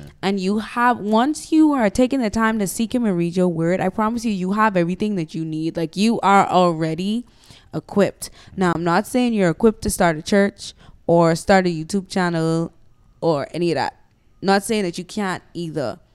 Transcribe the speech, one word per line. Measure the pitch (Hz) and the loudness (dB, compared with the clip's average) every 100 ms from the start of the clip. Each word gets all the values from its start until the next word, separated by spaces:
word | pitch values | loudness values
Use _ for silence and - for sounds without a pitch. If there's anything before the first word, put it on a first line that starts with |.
| 71 - | -18 -8
And | 180 196 | -4 -2
you | 185 214 | -2 -2
have, | 208 247 247 226 | -4 0 0 0
once | 202 220 277 302 - | 0 0 0 -2 0
you | 320 311 | 4 4
are | 285 208 | 4 0
taking | 196 254 277 | 2 0 2
the | 220 | -2
time | 214 220 220 | 0 0 0
to | 190 | -2
seek | - 226 254 | -4 -2 -2
him | 226 | 0
and | 175 | 0
read | 170 180 | 0 0
your | 180 | 0
word, | 165 165 185 | 0 0 0
I | 185 | -2
promise | 202 214 233 226 | -2 -2 -2 -4
you, | |
you | 196 180 | -4 -2
have | 208 220 185 | 0 2 2
everything | 170 185 214 196 | 0 -2 -4 -4
that | 156 160 | -6 -6
you | 160 | -6
need. | 156 160 165 | -4 -4 -4
Like, | 160 185 | -6 0
you | 214 226 | 0 2
are | 185 196 - | 4 4 4
already | 180 180 160 160 160 190 226 - _ - - _ | 4 2 2 -4 -4 -4 -4 -6 _ -20 -20 _
equipped. | 160 - - 180 - - - - - | -12 -4 0 0 0 -14 -18 -14 -2
Now, | 185 | 0
I'm | 165 | 0
not | 170 175 208 | 2 0 0
saying | 254 247 | 0 0
you're | 220 180 | 2 2
equipped | 160 226 214 | 4 2 2
to | 208 | -4
start | - 175 156 | 0 0 0
a | |
church | - 202 196 - - - - - - | 0 2 2 -2 -16 -18 -20 -10 0
or | 170 165 165 | 4 4 2
start | - 190 180 | 4 4 4
a | |
YouTube | 160 156 202 185 | -2 -4 -6 -4
channel | 196 180 170 160 165 165 _ - _ _ - | -2 -2 0 0 0 -2 _ -20 _ _ -6
or | 165 147 - | -2 -2 -2
any | 156 175 | -4 -2
of | 139 | -2
that. | 107 - _ _ _ - | -4 -8 _ _ _ -8
Not | 185 196 | 0 0
saying | 202 220 | 2 -2
that | 185 170 | -4 -6
you | |
can't | 175 214 196 170 - | -10 -6 -6 -6 -10
either. | 170 170 156 120 - _ | -10 -8 -6 -6 -8 _